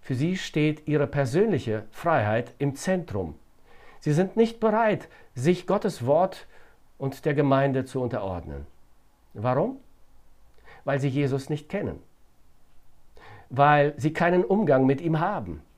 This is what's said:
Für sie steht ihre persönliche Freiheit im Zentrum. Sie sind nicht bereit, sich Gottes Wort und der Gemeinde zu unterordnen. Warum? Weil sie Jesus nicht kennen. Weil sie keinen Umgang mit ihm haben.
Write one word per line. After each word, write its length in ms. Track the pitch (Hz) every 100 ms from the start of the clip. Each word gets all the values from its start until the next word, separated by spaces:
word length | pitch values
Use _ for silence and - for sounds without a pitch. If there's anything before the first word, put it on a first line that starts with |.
Für 140 | -
sie 220 | 131 156 185
steht 500 | - - 151 151 -
ihre 200 | 147 139
persönliche 760 | 143 131 143 220 160 117 107 104
Freiheit 640 | - 170 156 107 113 123 -
im 180 | 143 -
Zentrum. 580 | - 185 165 98 85 76 - _ - - - -
Sie 80 | -
sind 240 | 147 185 220
nicht 240 | 226 -
bereit, 480 | 220 214 226 165 - - -
sich 320 | - 135 180 -
Gottes 380 | 196 - 147
Wort 420 | 120 147 185 - - - - - - -
und 260 | 135 135
der 80 | 156
Gemeinde 540 | 143 143 135 139 135 127
zu 160 | 131
unterordnen. 640 | 123 113 98 90 78 76 76 - - - _ _ _
Warum? 460 | 120 113 127 208 269 - - - - - - - - - -
Weil 160 | - 139
sie 80 | 143
Jesus 400 | 135 143 135 135
nicht 220 | 147 -
kennen. 300 | 196 135 80 - _ - _ - - - - - - - - - 101 -
Weil 460 | 127 143 147 143 151
sie 160 | 151
keinen 320 | 156 175 180
Umgang 400 | 185 196 190 131
mit 160 | 131 139
ihm 200 | 170 160
haben. 420 | 170 202 98 76 -